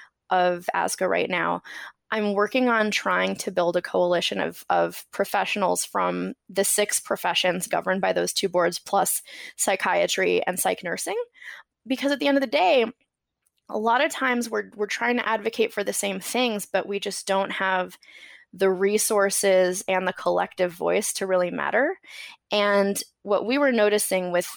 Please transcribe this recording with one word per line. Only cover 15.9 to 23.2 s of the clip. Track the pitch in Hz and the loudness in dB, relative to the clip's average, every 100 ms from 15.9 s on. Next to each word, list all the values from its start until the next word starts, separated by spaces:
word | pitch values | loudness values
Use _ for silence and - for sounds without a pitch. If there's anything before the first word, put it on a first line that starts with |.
same | 202 202 190 | -4 -4 -6
things, | - 240 247 208 - | -4 -2 0 -2 -4
but | 190 - | -4 -2
we | 202 | -6
just | 202 190 - | -6 -8 -2
don't | 196 196 | 0 0
have | - 190 185 185 - _ - - - _ | -2 0 0 -2 -8 _ -20 -20 -20 _
the | 180 196 | 0 2
resources | 185 196 208 - 214 196 196 202 185 180 180 - | 4 2 2 2 4 4 2 4 6 6 2 0
and | 185 185 | 0 0
the | |
collective | - - 175 175 - 180 | -2 -2 0 -2 -2 -2
voice | 170 170 180 208 | 0 0 0 0
to | - 190 | -4 0
really | 185 180 | 0 0
matter. | 170 143 208 285 370 - - - - _ | -2 -2 0 0 -2 -12 -20 -20 -20 _
And | 208 202 202 196 202 - _ | 0 4 4 2 0 -8 _